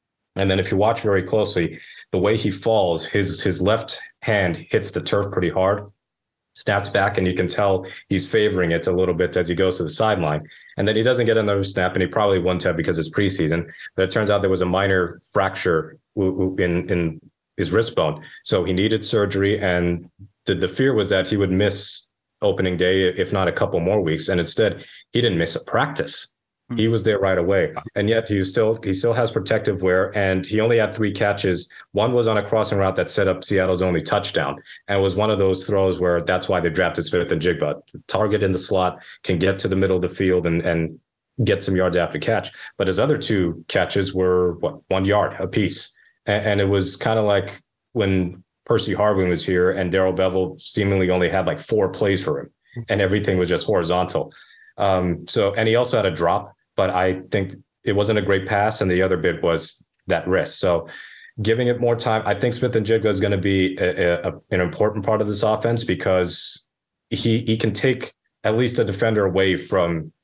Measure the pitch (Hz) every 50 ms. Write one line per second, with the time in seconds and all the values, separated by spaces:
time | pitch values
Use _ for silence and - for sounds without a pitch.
0 | _ _ _ _ _ _ _ 95 98 95 95 98 95 - 104 95 104 110 117 -
1 | - 107 98 95 90 - - 107 104 - - 92 85 80 76 - - - - -
2 | - _ - 92 90 101 110 110 - 110 95 - - 113 110 107 95 87 82 80
3 | - - - 104 98 85 - - - 98 85 78 92 98 110 113 - - - -
4 | - - _ _ - 113 110 101 95 87 82 78 - - - 107 104 - - 90
5 | 78 - - 101 101 98 - 92 90 87 - 92 92 95 104 104 104 - - _
6 | _ _ _ _ _ _ _ _ _ _ - - - - 101 104 104 - - 101
7 | 95 104 98 - 92 90 90 92 95 87 - - 104 98 95 92 - - - -
8 | - - 101 92 90 - - 110 107 104 95 92 87 82 82 82 - 92 87 90
9 | 92 90 85 82 90 85 - 90 87 87 90 82 95 92 87 - 85 76 - -
10 | 110 110 104 92 85 76 76 78 78 - - - - - - - 98 104 107 110
11 | 110 127 127 127 117 113 113 113 107 104 101 98 95 98 - 95 90 90 - 95
12 | 92 87 - 110 104 101 98 92 85 90 90 87 - 92 82 82 80 - 87 82
13 | 80 80 - - 101 95 - - 82 76 80 85 85 - - - - - - -
14 | 95 92 - 113 107 101 104 101 95 95 95 87 90 90 90 95 98 98 95 92
15 | 90 85 - - _ - - 104 95 95 - - - 92 85 78 76 - - -
16 | _ _ _ 104 98 92 92 - 92 95 92 95 92 90 85 87 85 - 98 87
17 | 85 80 80 - - - _ _ _ _ _ - 85 80 87 110 113 - - -
18 | 82 76 76 76 - - - - - - 110 95 85 90 92 90 101 110 110 107
19 | - - - 107 101 98 98 98 98 101 101 - 104 92 87 87 87 87 87 85
20 | - - _ - 104 - _ _ _ - 95 80 92 87 - - 131 139 127 110
21 | 98 - 101 92 92 - 110 101 101 92 92 95 104 101 98 - - - - -
22 | - _ _ _ _ _ _ _ - 101 92 - 95 92 90 85 90 90 95 95
23 | 95 90 90 98 92 - 101 98 92 85 82 - 104 98 98 85 82 90 104 107
24 | 90 80 80 78 - - 95 87 82 - - - 110 101 - - - - - -
25 | - _ - 117 120 113 92 82 85 - - - - - - 113 139 156 151 -
26 | - - - - - - _ _ _ _ _ _ _ - 123 117 110 113 117 110
27 | - 110 104 98 98 95 92 90 85 90 98 95 82 76 - - - - - 104
28 | 101 104 113 113 113 - 110 98 95 92 - 120 110 110 113 113 - 98 92 92
29 | - 117 113 123 120 110 - 110 92 - 113 107 - 113 98 92 95 92 90 92
30 | 92 90 - 107 98 95 95 92 92 - 107 107 110 117 120 113 107 107 104 107
31 | 107 101 95 - 110 101 98 101 - 95 90 82 - - - - - _ - 98
32 | 107 123 123 123 113 110 107 104 101 - 117 110 104 - 107 98 98 95 90 95
33 | 90 - - 104 98 95 92 90 - - 101 95 92 92 92 87 92 92 87 80
34 | 78 - 113 104 98 - - 90 71 69 69 - - - - - _ - 101 98
35 | 95 98 92 98 107 110 107 98 98 95 92 95 - - 104 98 95 95 90 82
36 | 90 87 87 85 78 76 90 90 - - 95 87 85 87 78 92 90 85 85 87
37 | 80 - - 90 82 - 87 80 76 90 85 73 - 73 71 - - _ - -
38 | - - - 95 107 101 107 104 101 95 95 90 - - 101 92 92 90 87 -
39 | - - - - - - 92 82 - 98 98 98 - 98 95 95 95 92 92 90
40 | 87 87 - - 98 92 90 90 82 85 82 85 - 87 85 82 82 76 78 -
41 | _ _ _ _ _ _ _ - 113 101 98 98 - 95 95 92 92 90 85 90
42 | 82 78 - 85 - - 110 98 82 - - - - - - - - 95 90 92
43 | 117 147 151 - - - 113 98 90 85 82 - - - - 95 90 - - 101
44 | 95 92 - 92 92 90 90 90 90 90 85 - - - - - - - 95 95
45 | 95 98 101 104 90 78 - - 95 92 - 110 101 87 - - - - - _
46 | _ _ _ _ _ - 104 107 101 110 101 101 98 98 101 98 95 92 87 -
47 | - 123 110 110 107 104 101 98 95 - - - - _ _ _ _ _ - 117
48 | 101 98 95 92 92 87 87 - - _ _ _ _ - 120 110 - 113 92 -
49 | 104 107 104 95 92 90 87 80 - 98 92 90 90 92 92 92 92 87 87 95
50 | 95 95 90 92 92 92 90 95 92 - - - - - - 110 101 98 98 95
51 | 92 90 90 90 87 82 87 95 90 85 85 80 - - 113 107 95 90 - -
52 | 110 101 98 92 95 90 - 69 - - _ _ _ _ - 120 113 - 107 104
53 | 98 92 101 107 101 - 95 90 90 85 90 80 - - 104 92 85 82 90 90
54 | 90 - - 78 - - - - - - - - - - _ - 101 98 95 92
55 | 90 90 85 85 - - - 117 104 98 101 113 110 110 113 120 123 113 - 113
56 | 98 95 80 78 85 85 90 104 - - - _ _ _ _ - 95 92 90 90
57 | 92 92 92 92 90 - - 104 95 92 - - - _ _ _ - 117 98 101
58 | 104 101 107 107 98 101 98 98 95 92 107 101 104 110 110 - 101 92 90 90
59 | 92 92 92 85 80 90 85 82 - 85 82 80 78 - - - _ _ _ _
60 | _ - 87 82 78 90 95 90 76 - - - - 92 87 82 80 - - -
61 | - - - - - - _ - 104 110 113 120 123 123 120 120 123 117 117 117
62 | - 120 110 110 104 104 104 101 - 123 120 - 127 120 - 113 104 104 113 110
63 | 101 107 101 95 107 101 101 95 90 98 98 95 92 92 92 - 95 90 90 -
64 | 92 87 85 85 - 90 - - - _ 95 92 90 85 80 - 107 107 104 110
65 | 95 113 110 104 104 104 104 104 117 107 110 107 - 117 120 117 113 - 92 90
66 | - - 95 92 90 82 - - - - - - - _ _ _ _ _ _ _
67 | _ _ 113 - - 117 110 117 120 - 113 113 - 110 101 - - 131 127 -
68 | - - - _ _ _ _ _ - 107 107 117 127 117 120 131 117 110 98 98
69 | 117 113 110 104 98 95 87 95 95 95 90 - - - 104 95 87 85 85 80
70 | 76 - - _